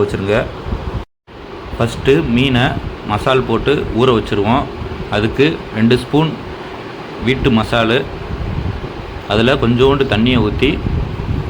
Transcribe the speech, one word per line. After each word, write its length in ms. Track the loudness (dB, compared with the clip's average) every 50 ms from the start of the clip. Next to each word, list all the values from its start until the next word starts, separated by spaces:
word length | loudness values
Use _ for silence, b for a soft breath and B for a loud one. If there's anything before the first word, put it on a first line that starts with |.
| 4
வச்சிருங்க. 360 | 2 0 -2 0 2 2 2 0 -2 -6 -8 -6 -6 -6 -4 -4 -6 -6 -6 -8 -10 _ _ _ _ -20 -20 -18 -16 -16 -14 -14 -10 -4
ஃபஸ்ட்டு 380 | -2 -2 -2 -2 -2 2 2 4 4 4 2 2
மீனை 280 | 2 2 4 2 2 2 2 0 -2 -6 -8 -10 -8 -6 -2 -2
மசால் 340 | 0 2 2 2 2 2 2
போட்டு 240 | 0 0 2 2 0 0 0 -2 0 2
ஊற 80 | 4 4 4 4
வச்சிருவோம். 460 | 2 0 0 0 2 2 2 0 0 -2 -6 -8 -8 -8 -8 -8 -8 -4 -2
அதுக்கு 300 | 0 0 0 2 4 2 2 2 -2 -8 -8 -2 2
ரெண்டு 180 | 4 4 4 4 2
ஸ்பூன் 260 | 0 0 2 2 2 -2 -6 -10 -12 -12 -12 -12 -12 -12 -12 -12 -12 -12 -14 -12 -12 -10 -4 0
வீட்டு 240 | 0 0 2 2 2 4 2
மசாலு, 400 | 2 2 2 2 2 4 2 2 0 -2 -8 -10 -8 -8 -6 -6 -6 -4 -4 -4 -4 -4 -4 -6 -8 -10 -10 -10 -12 -12 -12 -10 -6 -2 2
அதுல 240 | 2 4 4 4 2 2
கொஞ்சோண்டு 400 | 2 4 4 4 4 4 4 2 2 2
தண்ணியை 240 | 2 2 4 4 2 2
ஊத்தி 240 | 2 0 2 2 2 2 0 -2 -2 -2 -2 -2 -4 -4 -6 -4 -4 -4 -4 -4 -6